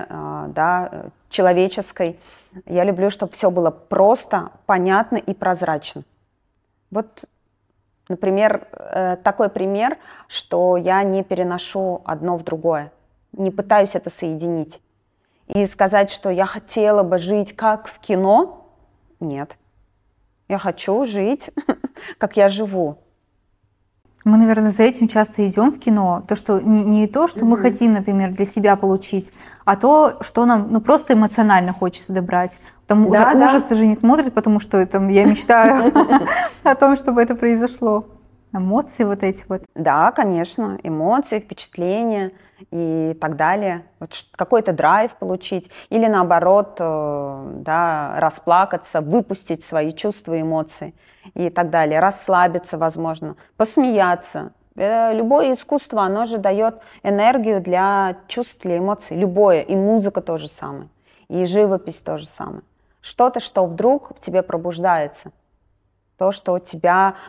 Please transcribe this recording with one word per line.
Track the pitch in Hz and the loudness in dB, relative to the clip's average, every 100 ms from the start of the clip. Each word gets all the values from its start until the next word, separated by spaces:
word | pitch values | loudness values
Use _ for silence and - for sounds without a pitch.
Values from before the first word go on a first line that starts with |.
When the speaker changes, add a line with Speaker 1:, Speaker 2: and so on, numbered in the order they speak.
| - | -8
Speaker 1:
а, | 156 151 151 151 | -12 -12 -10 -10
да, | 147 165 180 180 | -2 0 0 -4
э, | - - - _ | -12 -16 -20 _
человеческой, | - 185 180 190 196 196 - 170 165 _ _ _ 185 - | 0 2 2 0 -2 -10 -6 -6 -6 _ _ _ -20 -6
я | 175 | -2
люблю, | 190 180 196 | 0 0 -2
чтоб | 196 190 | -2 -8
все | - 190 | -2 -2
было | 180 165 | 0 -2
просто, | - _ - 196 240 - 196 170 - - | -4 _ 2 4 2 -2 -6 -6 -12 -2
понятно | 185 185 196 226 240 | 0 2 0 0 -4
и | - | -6
прозрачно. | 196 190 175 175 151 - 143 - _ _ _ _ _ _ _ _ | -4 -4 -2 -2 -4 -8 -16 -20 _ _ _ _ _ _ _ _
Вот, | 202 220 - - _ _ _ _ _ _ _ _ | -10 -10 -16 -20 _ _ _ _ _ _ _ _
например, | 180 196 196 214 - - | -6 -2 0 0 0 -6
э, | - - - 185 180 | -20 -10 -4 -4 -2
такой | - 196 208 | -2 0 -2
пример, | 196 190 202 240 311 - - _ | -2 -4 -2 -4 -4 -14 -20 _
что | - - 175 180 180 | -16 -6 0 0 0
я | 175 190 | 0 0
не | 196 190 | 0 -2
переношу | 190 180 180 175 - 196 190 175 - | -4 -4 -4 -6 -8 -6 -4 -6 -8
одно | 160 170 170 | -6 -4 -6
в | |
другое, | 165 160 165 156 147 _ _ _ _ | -6 -4 -2 -2 -6 _ _ _ _
не | - 190 | -6 -4
пытаюсь | 202 202 208 196 | -4 2 2 2
это | 180 175 | -2 -8
соединить. | - 170 156 170 165 156 - _ _ _ _ _ _ _ | -8 -8 -6 -4 -4 -6 -12 _ _ _ _ _ _ _
И | 202 196 | -4 -4
сказать, | - 190 202 202 | 0 0 2 0
что | - 196 | -2 -4
я | 180 190 | -2 -4
хотела | 214 - 226 208 208 | -6 -8 0 2 2
бы | 180 180 | 2 -2
жить | 170 208 196 | 0 -2 -2
как | - 220 214 - | -4 -2 -2 -6
в | - | -18
кино, | - 185 190 226 349 - _ _ _ _ _ _ | -4 0 4 4 2 -6 _ _ _ _ _ _
нет. | 160 139 151 - _ _ _ _ _ _ _ _ _ | -10 -8 -12 -16 _ _ _ _ _ _ _ _ _
Я | 190 | -6
хочу | 185 175 - 208 | -6 -6 -4 -2
жить, | 262 202 202 285 - - - - | -2 -2 -2 -4 -8 -6 -4 -4
<laughs> | - - - - | -8 -14 -18 -6
как | 196 214 | -2 4
я | 196 | 4
живу. | 196 214 190 156 147 _ _ _ _ _ _ _ _ _ _ _ _ | 2 -4 -2 -4 -6 _ _ _ _ _ _ _ _ _ _ _ _
Speaker 2:
Мы, | 214 220 | 4 6
наверное, | 226 220 214 | 6 4 2
за | 202 | 4
этим | 226 247 226 | 2 4 0
часто | 214 214 - 202 | 2 0 0 -2
идем | 185 247 | 2 0
в | - | 0
кино. | - 214 185 175 - | 0 2 2 -2 -4
То, | |
что | 208 - 196 | -6 0 0
не, | 214 214 | 4 2
не | 208 214 214 | 4 2 2
то, | 262 330 | 2 0
что | - | 0
мы | 226 233 | 2 4
Speaker 1:
Мгм. | |
Speaker 2:
хотим, | 233 202 233 | 2 2 2
например, | 208 202 196 190 | 2 0 0 -2
для | 190 202 | -2 -2
себя | 220 202 196 | 0 2 4
получить, | 196 190 - 196 190 - - - - | 2 0 -2 -6 -6 -16 -20 -6 -2
а | 196 | 2
то, | 240 302 294 - | 4 6 4 2
что | - - 240 | -4 0 2
нам, | 226 202 | 2 2
ну, | 220 | 0
просто | 220 294 - | 4 2 4
эмоционально | 220 214 240 214 190 180 | 2 4 2 4 4 2
хочется | 180 180 - - | -2 -4 -6 -6
добрать. | 190 180 180 180 - - _ - | -6 -2 -2 -2 -8 -20 _ 0
Там | 214 | 4
Speaker 1:
Да, | 214 | 6
Speaker 2:
уже | 208 240 277 | 6 6 6
Speaker 1:
да. | |
Speaker 2:
ужасы | 269 277 277 | 6 4 2
же | 220 220 | 2 4
не | |
смотрят, | 214 226 302 262 | 4 4 4 2
потому | 226 220 208 | 0 0 0
что | - 196 185 | 0 0 0
там | 196 196 | 0 2
я | 196 202 | 4 4
мечтаю | 214 - 233 226 262 233 | 4 4 6 6 6 4
Speaker 1:
<laughs> | 294 - 277 415 659 | 4 4 2 2 -2
Speaker 2:
<laughs> | 698 - | -2 -2
о | - | 0
том, | 269 277 269 | 4 4 4
чтобы | 269 240 | 0 0
это | 240 | 0
произошло. | 240 233 226 247 247 233 208 214 - _ _ _ 196 | 0 0 0 -2 -2 -2 -2 -4 -16 _ _ _ -6
Эмоции | 185 226 285 - | -2 -2 -2 -4
вот | 208 202 | -2 -2
эти | 190 190 - | -4 -4 -8
вот. | 185 - | -10 -10
Speaker 1:
Да, | - 160 143 190 | -4 0 2 2
конечно, | - 214 170 175 - 214 196 | 2 0 -2 -4 -6 -6 -8
эмоции, | - 156 165 254 285 214 | -8 -4 0 0 -2 -6
впечатления | 208 - - - 175 208 233 208 185 190 _ _ - | -8 -16 -16 -8 -4 -2 -2 -4 -6 -10 _ _ -12
и | 170 165 160 160 165 | -6 -4 -4 -4 -4
так | 156 | -6
далее. | 147 160 202 196 170 - _ | -2 -2 0 -4 -6 -12 _
Вот | 160 | -18
ш-, | - - | -16 -20
какой-то | - 180 233 214 | -10 0 0 0
драйв | 160 151 196 226 - | 0 2 2 0 -4
получить | 185 185 - 185 - - - | -8 -8 -6 -10 -10 -20 -4
или, | 226 226 | 0 2
наоборот, | 202 175 170 170 202 202 - | 2 2 2 4 4 2 -4
э, | 165 156 151 147 139 139 139 - | -4 -4 -4 -6 -8 -10 -14 -12
да, | 156 165 170 156 143 - | -4 -2 0 -2 -6 -2
расплакаться, | 160 - - 170 196 - - 165 | -2 -2 2 2 2 -2 -4 -6
выпустить | 151 233 202 196 - 165 | -2 -2 -2 -8 -8 -10
свои | - 160 151 | -6 -4 -4
чувства, | 160 208 202 - 165 | -4 -8 -8 -6 -6
эмоции | 160 160 156 - 151 - _ _ 190 | -2 -4 -6 -12 -16 -18 _ _ -16
и | - 175 | -6 -4
так | 170 175 | -2 -2
далее, | 165 156 156 | 0 0 2
расслабиться, | 185 196 - 180 180 175 - 160 | 2 0 0 2 2 0 -8 -4
возможно, | 160 160 165 160 156 - _ - | -4 -4 -8 -8 -12 -14 _ -4
посмеяться. | 220 - 254 214 185 175 - 151 - - _ - | -2 0 2 2 2 0 -6 -12 -14 -18 _ -6
Э, | 202 226 226 | -2 0 0
любое | 220 226 285 277 | 0 2 2 2
искусство, | 254 - 294 - 220 | -2 -4 -4 -4 -2
оно | 190 202 226 | -2 -2 -4
же | 226 | -2
дает | 196 196 220 226 - - | -2 0 -2 -4 -16 -8
энергию | 196 202 220 262 220 196 | -4 2 2 2 0 -2
для | 180 180 196 196 190 180 - | 0 0 2 0 -2 -4 -10
чувств, | - - - | -10 -10 -10
для | 185 175 | -6 -4
эмоций. | 190 208 - 170 | -2 -6 -8 -4
Любое. | 190 180 208 165 | -2 4 4 4
И | - | 2
музыка | 196 196 220 196 190 | -2 2 0 0 -4
то | - 160 | -6 -8
же | 151 | -8
самое, | - 143 139 147 _ _ _ _ | -14 -14 -14 -18 _ _ _ _
и | 175 180 | -6 -2
живопись | 196 208 185 165 - | 0 0 0 -6 -12
то | - 156 | -10 -10
же | 156 | -12
самое. | - - - - _ _ _ | -16 -14 -16 -20 _ _ _
Что-то, | - - 247 247 | -16 0 0 0
что | - - 180 | -6 -2 -2
вдруг | 170 220 285 - - | 0 0 0 -4 -16
в | |
тебе | - 185 | -4 -4
пробуждается. | 180 170 175 170 180 165 147 - - - _ _ _ _ _ _ _ _ | -4 -6 -8 -4 -2 0 -2 -10 -20 -20 _ _ _ _ _ _ _ _
То, | 185 | -4
что | 196 - 180 | -2 -4 -6
тебя | - 160 175 185 190 190 | -6 -4 0 2 2 -2